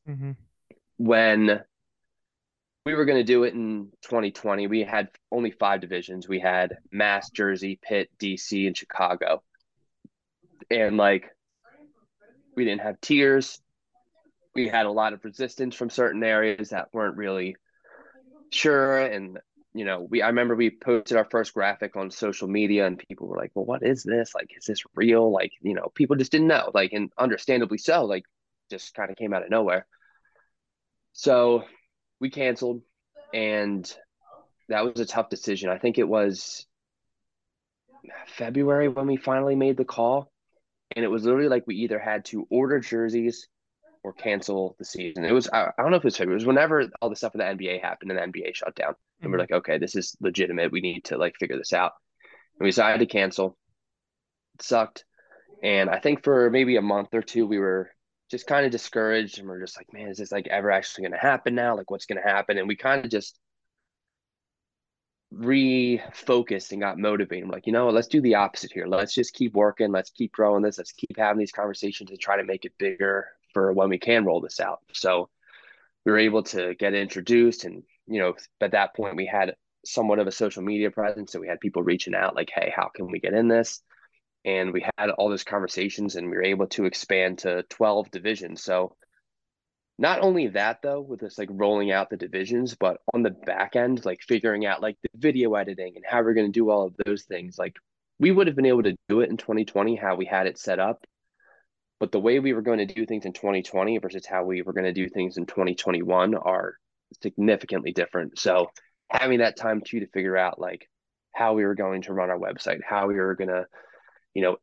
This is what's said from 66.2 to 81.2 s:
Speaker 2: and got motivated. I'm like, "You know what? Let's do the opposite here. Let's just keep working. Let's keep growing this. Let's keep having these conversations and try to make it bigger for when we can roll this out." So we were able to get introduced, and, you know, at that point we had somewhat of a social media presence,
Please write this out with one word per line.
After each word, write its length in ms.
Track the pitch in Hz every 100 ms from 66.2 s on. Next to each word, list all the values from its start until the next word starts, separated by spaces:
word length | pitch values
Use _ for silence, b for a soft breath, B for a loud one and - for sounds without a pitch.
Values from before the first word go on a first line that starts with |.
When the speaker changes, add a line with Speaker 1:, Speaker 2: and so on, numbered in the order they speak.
| - 123 117 98 -
Speaker 2:
and 80 | 101
got 180 | 98 90
motivated. 460 | 104 104 98 90
I'm 60 | 92
like, 160 | 92 -
"You 60 |
know 100 | 113
what? 100 | 123
Let's 140 | 113 117
do 140 | 156
the 140 | 123 104
opposite 360 | 98 - -
here. 140 | 92 87
Let's 280 | 92 104
just 200 | 127 120
keep 180 | - 120
working. 400 | 104 104 - 107
Let's 180 | 95 -
keep 220 | - 113
growing 300 | - 104 101
this. 160 | 104 101
Let's 140 | -
keep 240 | - - -
having 200 | 107 104
these 140 | 101
conversations 580 | - 104 98 104 - 95
and 80 | 95
try 200 | - 101
to 60 |
make 200 | 95 95
it 140 | - -
bigger 500 | 98 92 98 98 - _ _
for 200 | 101 95
when 180 | 95 95
we 80 | 92
can 260 | 113 117
roll 160 | 95 82
this 200 | - -
out." 200 | 92 - _
So 360 | - 92 90 90 _ b b b b b _
we 80 | 110
were 60 | 107
able 240 | 110 110
to 300 | 101 98 90 90
get 180 | 101
introduced, 720 | 101 98 95 90 120 117 113
and, 180 | 90 92 - _ -
you 120 | 110
know, 140 | 90 - - _
at 120 | 101
that 220 | 104 95 -
point 200 | 101 90
we 100 | 95
had 300 | 101 92 - _ _
somewhat 340 | - - 110 104
of 80 | 95
a 60 |
social 300 | - 107 98
media 280 | 95 104 107
presence, 420 | - 104 104